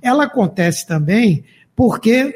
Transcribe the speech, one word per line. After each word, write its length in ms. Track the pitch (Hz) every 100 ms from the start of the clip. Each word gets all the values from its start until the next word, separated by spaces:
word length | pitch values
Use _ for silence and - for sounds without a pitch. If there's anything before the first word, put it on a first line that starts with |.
ela 220 | 247 277
acontece 600 | 285 277 190 - 170 165
também 600 | - 160 151 208 233 151 - _ _ -
porque 580 | 247 - 220 247 277